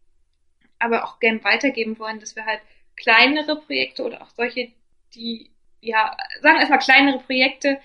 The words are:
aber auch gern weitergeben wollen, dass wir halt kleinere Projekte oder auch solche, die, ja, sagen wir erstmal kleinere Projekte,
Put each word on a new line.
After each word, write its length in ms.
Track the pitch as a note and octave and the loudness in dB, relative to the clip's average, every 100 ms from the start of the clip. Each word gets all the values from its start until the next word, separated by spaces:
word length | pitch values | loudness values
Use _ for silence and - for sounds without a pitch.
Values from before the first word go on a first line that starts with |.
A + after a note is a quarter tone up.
| _ _ _ _ _ _ _ _ | _ _ _ _ _ _ _ _
aber 260 | A#3 A#3 - | -4 -2 -6
auch 140 | - | -4
gern 240 | A3+ A3 | -2 -2
weitergeben 540 | G3+ A3+ C#4 A#3 A3 A3 | -2 0 -2 -4 -8 -8
wollen, 200 | A3 A3 | -10 -12
dass 160 | G#3+ - | -14 -14
wir 100 | A3 | -8
halt 160 | G#3+ - _ _ - | -10 -10 _ _ -10
kleinere 600 | - A3+ B3+ D4+ D4+ D4+ | 2 4 4 2 -4 -6
Projekte 420 | - C4+ C4 - | -4 -6 -6 -6
oder 180 | - - | -10 -10
auch 80 | - | -20
solche, 400 | - A#3+ A#3+ A#3+ _ _ _ _ A#3+ | -8 -6 -6 -10 _ _ _ _ -14
die, 360 | A#3 A3+ - _ _ _ | -12 -12 -14 _ _ _
ja, 340 | A3+ A3 A3 - - - | -4 0 0 -2 -14 0
sagen 140 | D4 E4 | 4 4
wir 40 | |
erstmal 200 | C#4 C4 | 4 2
kleinere 400 | C4 C4+ C#4+ B3+ | 6 6 6 0
Projekte, 600 | - B3+ C4 C#4 C#4+ C#4 | -4 0 0 0 -2 -2